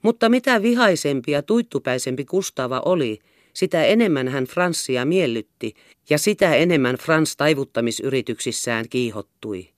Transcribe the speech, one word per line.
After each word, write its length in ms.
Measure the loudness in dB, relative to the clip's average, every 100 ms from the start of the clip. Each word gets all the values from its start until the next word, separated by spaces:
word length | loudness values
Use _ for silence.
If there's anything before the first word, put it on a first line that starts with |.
Mutta 260 | 0 2 2
mitä 340 | 2 2 2
vihaisempi 680 | 2 4 2 2 0 -2 -2
ja 100 | -4
tuittupäisempi 800 | 0 -2 0 -4 -4 -4 -4 -6
Kustaava 580 | -4 -4 -4 -6 -4 -4
oli, 340 | 0 0 -2 -6 _ _ _
sitä 320 | -4 -2 2
enemmän 440 | 4 4 4 2 -2
hän 160 | -2
Franssia 600 | -4 -2 -2 -2 -4 -2
miellytti 680 | 0 0 0 -4 -8 _ -12 -12 _ _ _
ja 80 | 0
sitä 360 | 0 2 4
enemmän 420 | 4 4 4 2 -2
Frans 400 | 0 2 0 0
taivuttamisyrityksissään 1500 | 0 0 -2 -4 -4 -4 -2 -2 -4 -6 -6 -6 -4 -4 -4
kiihottui. 760 | -4 -4 -6 -14 _ -10 -10 -12